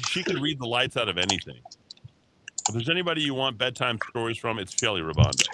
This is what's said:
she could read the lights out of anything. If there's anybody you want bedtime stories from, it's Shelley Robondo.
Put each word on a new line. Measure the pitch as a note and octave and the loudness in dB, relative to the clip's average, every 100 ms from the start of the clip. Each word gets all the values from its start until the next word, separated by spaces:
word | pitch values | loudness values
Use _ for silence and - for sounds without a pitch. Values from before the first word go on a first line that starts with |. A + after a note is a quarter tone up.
| B2+ | -2
she | F3+ | -2
could | F#3 D#3+ | -2 0
read | D3 C#3+ | -2 -2
the | A#2+ | 0
lights | A#2+ C3+ C3+ | 0 2 0
out | A2 | 0
of | F2 | 0
anything. | F#2 F#2+ D2+ B1 - - - - - _ _ _ - - - | 0 0 -4 -16 -20 -20 -20 -20 -20 _ _ _ -14 -6 -4
If | |
there's | A2+ A#2+ | -2 0
anybody | F3 E3+ D#3+ | 0 0 0
you | D3 | 0
want | C3 C3+ G#2+ | 0 -2 0
bedtime | B2+ A#2+ B2 A#2 - | -2 0 -2 0 -4
stories | A#2+ A#2 A#2 | -2 -2 -2
from, | A#2 A2 | -2 -4
it's | F#2 - | -2 0
Shelley | A#2 F#2+ | 2 2
Robondo. | D#2+ D#2 D2+ C2+ - | 0 6 6 6 4